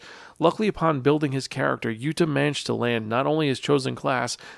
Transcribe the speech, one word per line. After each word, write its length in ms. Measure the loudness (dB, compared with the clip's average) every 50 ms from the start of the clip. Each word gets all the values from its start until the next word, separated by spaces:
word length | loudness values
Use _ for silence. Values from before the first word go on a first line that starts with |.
| -12 -18 -20 -20 -20 -16 -4 0
Luckily, 300 | 2 2 2 2 0 -2
upon 320 | 0 0 2 0 2 2
building 320 | 4 4 4 4 2 0 -2
his 140 | -2 -6 -6
character, 460 | -4 -2 0 0 0 0 -2 -4 -4
Yuta 340 | -2 -4 -2 0 2 2 2
managed 380 | 2 2 2 0 0 -2 -2 -2
to 60 | -2
land 360 | 0 0 0 0 0 -2 0
not 180 | 0 0 2 2
only 200 | 2 2 2 2
his 120 | 0 0
chosen 360 | 0 2 2 2 2 0 -4
class, 420 | -4 -2 -2 0 0 0 -2 -4 -6 -10 -16 -20